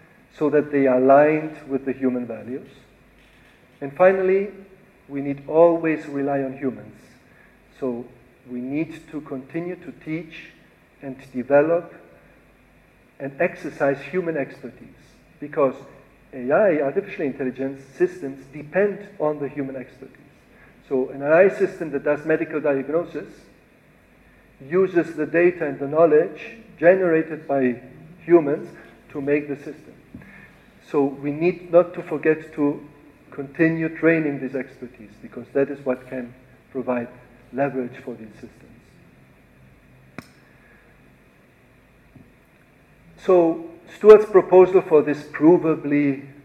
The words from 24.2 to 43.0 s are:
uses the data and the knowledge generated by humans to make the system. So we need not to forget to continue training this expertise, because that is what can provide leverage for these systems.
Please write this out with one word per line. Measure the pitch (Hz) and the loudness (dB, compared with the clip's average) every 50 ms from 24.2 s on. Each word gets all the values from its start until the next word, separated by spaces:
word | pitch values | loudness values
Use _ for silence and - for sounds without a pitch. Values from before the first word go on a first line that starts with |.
| _ _ _ _ _ _ _ - 135 | _ _ _ _ _ _ _ -20 -10
uses | 131 170 190 190 180 175 170 156 165 - | -2 0 0 0 2 0 -2 -2 -2 -4
the | 151 151 | -6 -4
data | - 151 170 175 180 175 - 160 | 0 2 4 4 2 2 0 -6
and | 143 131 - | -6 -6 -6
the | 139 | -6
knowledge | 139 151 156 170 160 147 151 170 196 - - - - - - - - - - | -2 2 4 4 6 6 4 4 2 -4 -14 -18 -18 -18 -20 -20 -20 -4 2
generated | 151 170 190 190 185 175 160 160 156 160 156 151 - | 4 4 6 6 4 2 2 0 0 -2 -8 -12 -6
by | - 139 139 131 123 117 117 - - - - - - - - - | -4 -2 0 0 0 -2 -4 -10 -20 -20 -20 -20 -20 -20 -10 0
humans | 165 175 170 151 139 151 208 - - - - - - - - - - | 4 4 4 4 4 -4 -4 -6 -12 -18 -20 -20 -20 -20 -20 -20 -14
to | - 147 | -10 -6
make | 139 143 147 147 147 | -2 0 0 0 -2
the | 147 139 | -4 -10
system. | 139 - 156 - - - - - - - - - - - - - - - - - - _ _ _ _ _ - | -10 -12 -14 -16 -16 -20 -20 -20 -20 -20 -20 -20 -20 -20 -20 -20 -20 -20 -20 -20 -20 _ _ _ _ _ -4
So | - 147 139 | -2 0 0
we | 139 135 139 139 147 | 0 -2 -6 -8 -8
need | 143 151 170 180 170 - - - | -4 -2 0 -2 -2 -2 -2 2
not | 160 175 175 175 - | 4 4 4 2 -2
to | 170 | -12
forget | 165 - 165 143 - 160 156 156 - - - | -10 -8 -6 -2 0 0 0 0 -2 -10 -6
to | 156 143 143 - - - - - - - - _ _ _ - | -2 -2 -2 -2 -4 -10 -18 -20 -20 -20 -20 _ _ _ -20
continue | - 147 139 139 - - 165 160 165 165 160 156 - | -14 -14 -14 -8 -2 0 0 0 0 -2 -4 -6 -4
training | - 160 160 165 160 156 143 139 131 | 0 2 2 2 2 0 -2 -4 -6
this | 135 123 127 | -8 -8 -8
expertise, | 131 127 - - - 123 117 - - 107 101 - - | -8 -8 -10 -14 -18 -18 -18 -18 -20 -20 -20 -20 -20
because | - - - 123 117 - - | -20 -18 -16 -16 -12 -4 -2
that | 139 139 139 | -2 -2 -2
is | 139 139 - | -4 -8 -4
what | 127 127 127 - | -6 -6 -6 -6
can | - 131 127 120 120 - - - - - - _ _ | -12 -12 -12 -12 -12 -16 -20 -20 -20 -20 -20 _ _
provide | - 131 117 127 123 120 117 - - - - - - - - - 120 | -10 -8 -4 -4 -4 -4 -6 -8 -14 -20 -20 -20 -20 -20 -20 -10 -6
leverage | 127 143 139 127 131 123 120 - - - | -4 -4 -4 -4 -6 -8 -8 -10 -14 -14
for | 127 117 | -14 -14
these | 110 110 107 - | -14 -16 -20 -20
systems. | - - 110 - - - - - - _ _ _ _ - _ _ _ _ _ _ _ _ _ _ _ - - _ _ _ _ _ _ _ _ _ - - _ _ _ _ _ _ _ _ _ _ _ _ _ _ _ _ _ _ _ _ _ _ _ _ _ _ _ _ _ _ _ _ _ _ _ _ _ - - - _ _ _ _ _ _ _ _ _ _ _ _ _ _ _ | -20 -20 -20 -20 -20 -20 -20 -20 -20 _ _ _ _ -20 _ _ _ _ _ _ _ _ _ _ _ -20 -20 _ _ _ _ _ _ _ _ _ -20 -20 _ _ _ _ _ _ _ _ _ _ _ _ _ _ _ _ _ _ _ _ _ _ _ _ _ _ _ _ _ _ _ _ _ _ _ _ _ -20 -20 -20 _ _ _ _ _ _ _ _ _ _ _ _ _ _ _